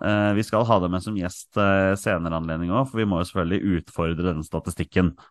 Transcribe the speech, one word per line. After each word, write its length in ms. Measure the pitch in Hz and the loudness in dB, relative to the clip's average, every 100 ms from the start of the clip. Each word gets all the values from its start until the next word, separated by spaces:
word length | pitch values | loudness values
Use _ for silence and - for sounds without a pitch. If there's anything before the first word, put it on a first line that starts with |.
eh, 300 | 98 107 104 101 | 0 2 2 0
vi 60 | |
skal 220 | 110 110 117 | 0 0 4
ha 120 | 107 | 2
deg 80 | 90 | 2
med 80 | 90 104 | -2 -4
som 80 | 104 | -4
gjest, 380 | 87 - - 104 | -6 -8 -6 0
eh, 380 | 101 98 95 101 | 4 4 4 0
senere 400 | 113 90 85 82 | 0 -2 -2 -4
anledning 380 | 80 82 87 | -4 -4 -2
også, 160 | 107 131 | 0 -2
for 80 | 113 | -2
vi 60 | 107 | 0
må 140 | 85 | 0
jo 60 | 87 | -2
selvfølgelig 480 | 95 82 98 101 87 | -2 0 0 0 -2
utfordre 480 | - - 82 82 90 | -2 -4 -2 -2 -2
denne 180 | 78 | -2
statistikken 720 | 76 82 87 - 92 95 90 - - | -4 -6 -6 -6 -2 2 2 0 -14